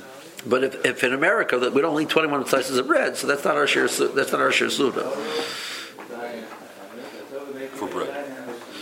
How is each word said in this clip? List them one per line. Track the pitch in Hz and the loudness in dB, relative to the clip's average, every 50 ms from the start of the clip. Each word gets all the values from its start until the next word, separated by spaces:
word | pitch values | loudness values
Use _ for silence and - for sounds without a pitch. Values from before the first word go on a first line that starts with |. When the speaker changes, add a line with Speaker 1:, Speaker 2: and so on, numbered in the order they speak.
| - - - - - - - - - | -14 -16 -16 -16 -18 -18 -16 -8 -2
Speaker 1:
But | 113 123 127 135 | 2 2 4 2
if, | 131 - - - | 2 0 0 0
if | 131 120 - 135 | 0 2 2 2
in | 123 | 2
America | 131 139 156 185 220 214 175 - 127 123 | 2 4 4 4 4 4 2 2 2 2
that | 127 120 113 | 2 4 4
we | 139 | 4
don't | 156 165 147 151 | 4 4 2 0
eat | 151 151 | 2 2
twenty-one | - 160 160 147 143 135 123 | 4 4 4 2 2 0 0
slices | - 143 131 123 143 135 123 | 2 2 2 2 2 0 2
of | 135 | 4
bread, | 302 339 269 226 147 - | 4 4 4 4 2 -2
so | - 131 | -2 0
that's | 131 143 143 - | 0 0 2 2
not | 180 151 | 2 2
our | 147 143 | 4 4
shir | 135 - 135 131 120 | 4 4 4 4 4
su-, | - 139 139 - | 4 2 2 2
that's | 135 139 127 - | 2 2 0 2
not | 143 139 | 2 2
our | 135 135 | 4 4
shir | 120 - 120 117 | 4 4 2 2
suda. | 117 139 143 117 - - - - - - - - - - - - - - - - - - - - - 107 - - 120 117 120 120 117 113 110 - - - - - - 98 98 101 113 120 139 143 156 - - 127 139 139 143 139 135 135 135 127 - | 2 2 2 2 2 0 -2 -2 -4 -4 -4 -4 -4 -4 -4 -4 -6 -8 -8 -8 -10 -10 -12 -12 -14 -14 -14 -12 -10 -8 -8 -8 -8 -10 -12 -12 -14 -16 -16 -18 -18 -18 -18 -16 -14 -14 -14 -14 -14 -14 -14 -12 -12 -12 -10 -10 -10 -10 -10 -10 -8
Speaker 2:
For | - 98 - | -8 -6 -6
bread. | - 175 151 135 135 143 139 139 131 - - 123 117 - - - - - | -4 -4 -4 -4 -6 -8 -8 -10 -10 -12 -12 -12 -12 -12 -12 -14 -14 -12